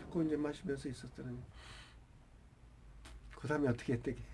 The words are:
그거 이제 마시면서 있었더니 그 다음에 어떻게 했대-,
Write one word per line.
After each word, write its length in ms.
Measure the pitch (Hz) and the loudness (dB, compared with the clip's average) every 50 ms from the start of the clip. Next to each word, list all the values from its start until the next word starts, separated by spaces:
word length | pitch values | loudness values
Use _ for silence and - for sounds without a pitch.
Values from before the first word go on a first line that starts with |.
| - - | -10 0
그거 140 | - 170 160 | 4 4 6
이제 140 | 156 151 | 6 4
마시면서 520 | 147 151 147 147 - - - 139 135 - 139 | 4 4 2 0 -2 -2 -2 -2 0 -2 -4
있었더니 500 | 120 - 127 127 - 135 131 123 123 127 - - - - - - - - - - - - - - - - - - - - - - - - - - - - - - - - - - - - - - - | -4 -4 -8 -10 -8 -6 -6 -4 -4 -6 -6 -10 -12 -14 -14 -12 -12 -12 -14 -14 -16 -18 -18 -18 -20 -20 -20 -20 -20 -20 -20 -20 -20 -20 -20 -20 -18 -18 -18 -16 -16 -14 -14 -14 -14 -14 -14 -14 -10
그 120 | - - | -4 2
다음에 220 | 127 151 147 143 127 | 4 4 6 8 6
어떻게 240 | 117 - - 151 123 | 6 4 4 2 2
했대-, 220 | 117 - 135 123 - - - | 4 4 -2 -2 -2 -6 -8